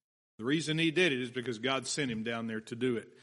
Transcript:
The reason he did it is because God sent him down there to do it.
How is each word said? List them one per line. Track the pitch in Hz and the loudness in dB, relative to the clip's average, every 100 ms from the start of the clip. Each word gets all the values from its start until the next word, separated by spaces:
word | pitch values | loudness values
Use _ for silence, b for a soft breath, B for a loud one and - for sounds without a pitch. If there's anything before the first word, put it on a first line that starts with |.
| _ _ _ - | _ _ _ -6
The | 117 | 0
reason | 160 143 156 | 0 0 2
he | 165 | 4
did | 151 175 | 6 4
it | 127 | 4
is | 123 | -2
because | 123 123 107 | -4 -4 -2
God | 131 135 123 | 0 0 0
sent | 160 131 | -2 -2
him | 110 | -2
down | 113 117 113 | -2 -4 -4
there | 110 | -6
to | - 120 | -6 -2
do | 127 113 | 0 0
it. | - B | -4 B